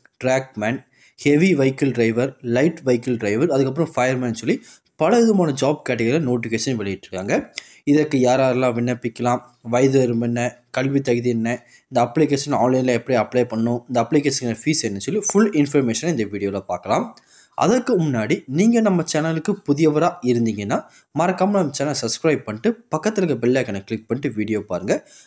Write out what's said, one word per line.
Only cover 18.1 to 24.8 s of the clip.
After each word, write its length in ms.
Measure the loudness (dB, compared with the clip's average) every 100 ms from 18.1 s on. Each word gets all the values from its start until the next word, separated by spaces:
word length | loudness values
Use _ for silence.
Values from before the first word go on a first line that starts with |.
| 0 -2 -4 -2
நீங்கள் 340 | 0 2 4 2
நம்ம 180 | 2 0
சேனலுக்கு 480 | -2 -2 -2 -4 -4
புதியவரா 480 | -2 2 2 2 0 0 0
இருந்தீங்கன்னா, 520 | 0 0 -2 -4 -4 -6 -18 _
மறக்காம 420 | -2 0 0 0 0
நம்ம 200 | 0 -2
சேனலை 220 | -4 -4
சப்ஸ்கிரைப் 440 | -6 -2 0 -2
பண்ணிட்டு, 280 | -4 -4 -2 -4 _
பக்கத்துல 320 | -4 -2 -2
இருக்க 160 | 0 0
பெல் 220 | 0 0
ஐகானை 220 | 0 -6
கிளிக் 260 | -8 -8 -6
பண்ணிட்டு 240 | -6 -4
வீடியோ 280 | -4 -4 -4
பாருங்க. 320 | -4 -6